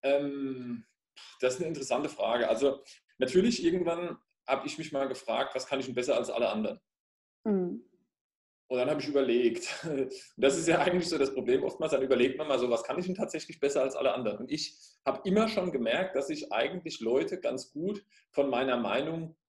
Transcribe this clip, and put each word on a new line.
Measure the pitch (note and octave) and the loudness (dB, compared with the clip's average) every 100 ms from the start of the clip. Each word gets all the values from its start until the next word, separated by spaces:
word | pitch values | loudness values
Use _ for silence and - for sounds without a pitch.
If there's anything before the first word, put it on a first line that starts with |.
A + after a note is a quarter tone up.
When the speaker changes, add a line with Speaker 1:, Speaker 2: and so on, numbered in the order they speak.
Speaker 1:
Ähm, | C3+ C#3+ C#3+ C#3 C3+ B2+ B2 A#2 - _ _ - - - | 2 2 0 -4 -6 -6 -8 -10 -12 _ _ -20 -20 -2
das | B2+ B2+ | -2 0
ist | |
eine | E3 | -4
interessante | D3 C3 B2+ D3+ | -4 -2 -2 -2
Frage. | - A2 A#2+ A#2 | -2 -2 0 2
Also | A2+ C#3 C3+ - - _ _ | 2 2 0 -10 -20 _ _
natürlich | - F3+ A3 A#3+ | 2 4 4 2
irgendwann | E3+ F3+ E3+ E3+ F3 - _ _ - | 2 2 0 -2 -4 -8 _ _ -2
habe | C3+ D3 | -2 -2
ich | - | -8
mich | - | -6
mal | C#3 C3+ | -4 -2
gefragt, | B2+ - A#2 C3+ C3 | -4 -4 -2 -2 -4
"Was | - | -4
kann | C3+ | -4
ich | B2 | -4
denn | B2 | -4
besser | A#2+ C3 | 0 0
als | A#2+ | 0
alle | A2+ A2+ | 0 0
anderen?" | G#2+ G#2+ - _ _ _ _ _ _ | 0 -2 -6 _ _ _ _ _ _
Speaker 2:
Mhm. | A3+ G3 F3+ A3 - _ _ _ _ _ _ _ _ | 0 0 0 -4 -14 _ _ _ _ _ _ _ _
Speaker 1:
Und | B2+ | -2
dann | B2+ | 0
habe | D3 | 0
ich | C#3+ | 0
überlegt. | C#3 B2+ A#2+ A#2+ A2+ - - | 2 4 4 4 2 -8 -8
<laughs> | E3 | -6
Und | C#3 C3 - - - | -4 -4 -6 -18 2
das | C3 E3 | 2 4
ist | E3 | 2
ja | C#3+ | 4
eigentlich | D3 F3+ E3 | 4 2 0
so | D3+ | 0
das | C3+ | 0
Problem | C3+ A2+ C3 | 0 2 2
oftmals, | - - D#3 | 2 -2 0
dann | C#3 | 0
überlegt | C3 B2+ B2 C3 | 2 4 4 2
man | D3+ | 0
mal | B2+ | 0
so, | B2 | 2
"Was | A2+ | 0
kann | - D3+ | -2 -4
ich | F#3 | -4
denn | F#3 | -4
tatsächlich | - D#3+ - E3+ | -4 -6 -10 -2
besser | C#3 C#3+ | 0 2
als | C3 C3+ | 0 2
alle | C3+ | 0
anderen?" | G#2 A2+ G#2 | 0 -2 -4
Und | A#2+ | -6
ich | D3 - - - _ - | -6 -6 -10 -20 _ -4
habe | - G3 | -2 2
immer | G3+ A3 | 4 4
schon | A3 F3+ | 2 0
gemerkt, | C#3 A2+ C3+ F#3 - | 0 0 0 0 -2
dass | C#3 | -2
ich | D3+ D3+ | -6 -4
eigentlich | G#2 C#3 F3+ E3 - | -2 0 -2 -8 -6
Leute | A2+ B2+ D#3+ F#3+ | 0 2 0 -4
ganz | A#2+ B2+ - | -4 -6 -8
gut | D3 F3+ G#3 _ _ _ | -6 -4 -4 _ _ _
von | - C#3 | 0 2
meiner | B2 C3 B2 | 2 2 0
Meinung | G#2+ A2+ D#3 E3 E3 - | 2 0 0 -4 -8 -14